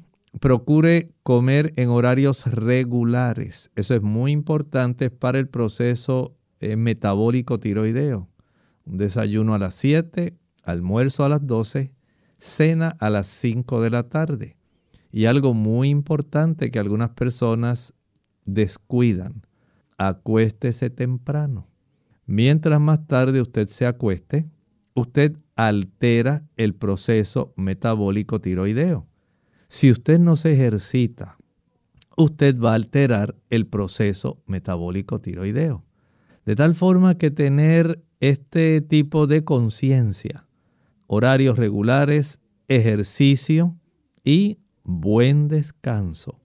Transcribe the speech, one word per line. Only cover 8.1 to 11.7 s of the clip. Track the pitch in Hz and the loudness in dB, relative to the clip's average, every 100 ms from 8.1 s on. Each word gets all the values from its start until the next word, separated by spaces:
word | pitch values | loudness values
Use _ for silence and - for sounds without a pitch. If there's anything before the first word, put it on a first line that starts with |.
| 113 92 _ _ _ _ _ - | -4 -8 _ _ _ _ _ -12
Un | 92 | -4
desayuno | 101 107 107 107 110 107 | -4 -2 -2 0 0 0
a | |
las | 95 | -4
siete, | - 135 156 165 - 175 - _ _ | -2 0 0 0 -6 -8 -10 _ _
almuerzo | - 87 90 107 135 - 143 | -8 -6 -2 0 0 0 0
a | |
las | 147 143 | 0 -2
doce, | 113 110 | -2 -2